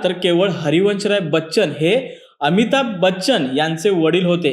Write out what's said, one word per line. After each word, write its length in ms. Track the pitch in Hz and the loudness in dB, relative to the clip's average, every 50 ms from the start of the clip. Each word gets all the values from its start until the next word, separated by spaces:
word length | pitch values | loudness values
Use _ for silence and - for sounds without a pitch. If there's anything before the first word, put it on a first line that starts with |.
| - | -4
तर 80 | 180 180 | -4 -4
केवळ 360 | 175 - 180 175 170 190 202 | -2 -2 0 2 2 0 0
हरिवंशराय 680 | 160 139 160 151 151 170 196 202 208 196 202 202 202 202 | -2 -2 -2 0 0 2 2 2 0 -2 -2 -2 -2 -2
बच्चन 520 | 180 151 151 160 156 - - 226 202 156 | -2 -2 -2 -2 -2 -2 0 0 0 0
हे 520 | 135 135 156 170 214 262 262 - - - - - _ _ | -2 -2 0 0 0 0 -2 -6 -12 -18 -20 -20 _ _
अमिताभ 440 | 143 147 170 202 240 226 269 269 269 233 208 170 | 0 2 2 2 2 2 2 0 0 -2 -2 0
बच्चन 460 | 185 185 185 185 - 277 247 196 139 127 131 | 0 0 0 0 0 0 0 0 0 -2 -2
यांचे 340 | 143 151 160 165 160 - 208 | -2 0 -2 -2 -2 0 0
वडील 360 | 196 170 160 156 160 180 185 | 2 2 2 2 2 2 2
होते 240 | 175 175 170 170 143 | 2 0 0 0 -2